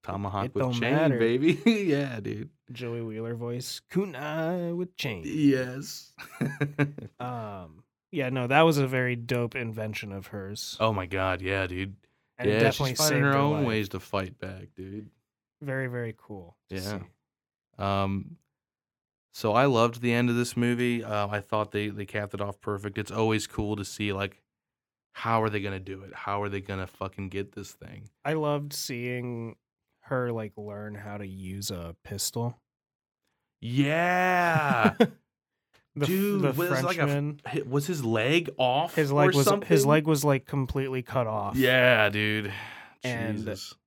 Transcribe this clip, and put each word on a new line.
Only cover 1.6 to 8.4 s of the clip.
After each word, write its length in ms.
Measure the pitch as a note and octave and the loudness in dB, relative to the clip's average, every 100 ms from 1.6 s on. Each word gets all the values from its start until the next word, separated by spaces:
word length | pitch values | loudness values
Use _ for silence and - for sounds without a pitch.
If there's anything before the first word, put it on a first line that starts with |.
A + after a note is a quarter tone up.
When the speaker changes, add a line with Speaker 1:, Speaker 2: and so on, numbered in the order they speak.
Speaker 1:
<laughs> 40 | |
Yeah, 540 | A#3 A3 F#3+ C#3+ C#3 A#2+ | 4 4 2 2 0 -4
dude. 300 | G#2 G#2+ C#3 _ _ | -6 -8 -10 _ _
Speaker 2:
Joey 300 | A#2+ A#2+ A#2 | -10 -8 -6
Wheeler 340 | A2+ A2 A#2 | -6 -6 -6
voice, 460 | A#2+ A#2+ B2 B2+ - _ | -6 -6 -6 -8 -12 _
"Kunai 840 | F3 G3 B2+ D3+ D#3+ D#3+ F3+ E3+ | -2 -2 -6 -6 -2 -2 -2 -4
with 200 | F3 F3+ - | -4 -6 -6
chain." 260 | C3+ F#2 | -6 -6
Speaker 1:
Yes. 880 | - D#3 C#3+ C3 B2+ C3 D3 - - - - - | -6 2 4 4 -2 -8 -10 -14 -16 -20 -20 -4
<laughs> 120 | D3 - D3 - C#3+ D3 G#2+ _ | -4 0 -2 0 -2 -2 -16 _
Speaker 2:
Um, 640 | B2 A#2+ G#2+ G2+ E2+ D#2+ _ _ _ | -8 -6 -8 -10 -14 -20 _ _ _
yeah, 180 | E3 B2+ | -4 -2
no, 180 | C3 | 0